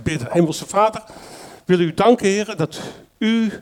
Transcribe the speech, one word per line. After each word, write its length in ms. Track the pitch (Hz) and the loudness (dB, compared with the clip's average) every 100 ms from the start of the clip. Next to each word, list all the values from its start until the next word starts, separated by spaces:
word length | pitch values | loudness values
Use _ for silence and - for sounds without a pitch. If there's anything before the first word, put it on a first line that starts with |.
bidden. 240 | 120 156 117 | -4 -4 -2
Hemelse 340 | 175 160 - - | 2 2 0 -4
Vader, 380 | 190 214 220 - - - - - - - | 0 2 0 -14 -20 -20 -20 -20 -8 0
wil 140 | 180 | 2
u 140 | 170 | 2
danken, 340 | 160 202 247 196 | 2 4 4 2
Heere, 280 | 202 214 - | 0 -4 -4
dat 240 | 160 - - - - - | -4 -6 -14 -16 -18 -4
u 360 | 220 226 220 - | 0 2 0 -4